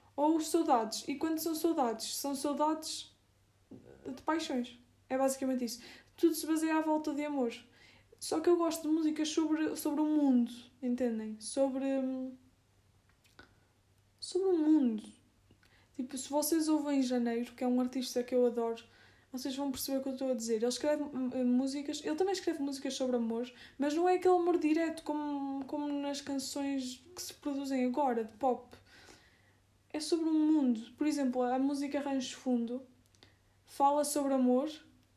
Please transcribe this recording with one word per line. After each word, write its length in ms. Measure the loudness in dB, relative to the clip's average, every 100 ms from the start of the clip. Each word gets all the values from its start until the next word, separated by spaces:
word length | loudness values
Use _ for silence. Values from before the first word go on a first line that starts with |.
| _ 0
Ou 240 | 2 2
saudades. 640 | 2 0 4 2 2 -4 -6
E 80 | -4
quando 240 | -2 -2
são 140 | -2
saudades? 640 | 0 0 2 0 -2 -6 -6
São 200 | -4 -2
saudades 800 | -2 0 0 0 -6 -10 -12 _ _ _ _ _ _ -20 -20 -14 -12
de 160 | -6
paixões. 560 | -2 -2 -2 -4 -4 -10 _ _ -6
É 80 | 0
basicamente 480 | 0 0 -2 -2 -4
isso. 160 | -6 -14 -20 -20 2
Tudo 180 | 2
se 140 | 2 -2
baseia 300 | 0 2 2
à 40 |
volta 320 | 2 0 -2
de 100 | -4
amor. 300 | -4 -2 -2 -4 -14 _ -20 -20 _ -14
Só 200 | -6 0
que 100 | 4
eu 80 | 4
gosto 240 | 2 -2
de 40 | 0
músicas 420 | 2 2 0 0
sobre, 460 | 0 2 2 0 -2
sobre 260 | -2 0
o 40 | 2
mundo, 460 | 4 6 4 2 -4 -18 _
entendem? 580 | -4 0 0 -2 -6 -10
Sobre, 460 | -6 0 0 0 -2 0 -2 -4 -8 -12 _ _ _ _ _ _ _ _ _ -20 -20 _ _ _ _ _ _ _
sobre 280 | -4 0 2
o 100 | 4
mundo. 460 | 6 6 4 0 -6 -18 _ _ _ _ _ _ _ -10
Tipo, 220 | -8 -8
se 120 | -2
vocês 380 | -2 2 2 2
ouvem 360 | 0 2 2
Janeiro, 500 | 2 2 0 -2 -4
que 100 | -2
é 40 | 0
um 120 | 2
artista 440 | 0 -2 -4 -4
que 100 | 0
eu 120 | 2 4
adoro, 380 | 2 -2 -4 -10 -20 -20 _ _
vocês 240 | -8 -6 -4
vão 160 | -4
perceber 260 | -4 -4 -4
o 60 |
que 60 | -4
eu 40 |
estou 180 | -4 -2
a 20 |
dizer. 220 | -2 -2 0
Ele 120 | 0
escreve, 360 | 0 0 0
hum, 260 | -2 -4 -4
hum, 120 | 0 2
músicas, 560 | 4 2 -2 -6 -6
ele 120 | -4 0
também 180 | 0
escreve 280 | 0 -2 -2
músicas 320 | -4 -4 -6
sobre 220 | -2 0 0
amor, 360 | 0 -4 -6 -12 -16 -4
mas 160 | -2
não 140 | 2 4
é 80 | 4
aquele 200 | 6 4
amor 220 | 4 2
direto 460 | 2 2 0 -4
como, 640 | -6 -4 -4 -4 -6 -6 -6
como 220 | -4 -4 -4
nas 200 | -4 -6
canções 800 | -6 -6 -4 -4 -2 -2 -4 -10 -16 -14
que 60 |
se 120 | -14
produzem 520 | -8 -6 -4 -2 0 0
agora, 380 | 2 0 0
de 120 | -4 -2
pop. 380 | 0 0 -6 -20 _ -20 -20 -20 _ _ _ _ _ _ _
É 80 | -8
sobre 300 | -2 0 2
o 40 |
mundo. 480 | 2 4 4 4 0 -4 -4
Por 100 | -2
exemplo, 340 | 0 0 0
a 180 | 0 2
música 400 | 0 -2 -2 -4
Rancho 380 | -2 -4 -4 -6
Fundo 440 | -2 0 0 -6 -10 _ _ _ -20 _ _ _ _
fala 380 | 2 4 4
sobre 300 | 2 0 2
amor. 360 | 4 4 4 2 -6 -16 _ _